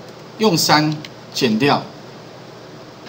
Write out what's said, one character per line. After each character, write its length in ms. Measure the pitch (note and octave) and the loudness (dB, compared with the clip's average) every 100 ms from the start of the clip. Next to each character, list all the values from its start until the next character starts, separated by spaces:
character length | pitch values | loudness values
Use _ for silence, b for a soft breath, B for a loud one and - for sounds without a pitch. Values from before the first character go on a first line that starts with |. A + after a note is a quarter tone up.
| - - - - | -16 -16 -12 0
用 180 | G#3+ E3 | 2 4
三 380 | - D3+ D#3 D3+ - - - | 4 6 4 0 -6 -16 -10
减 240 | - B2+ A2 | 0 2 4
掉 240 | C#3 A#2+ - - - - - - - - - - - - | 4 4 0 -14 -16 -18 -16 -18 -18 -18 -18 -18 -18 -18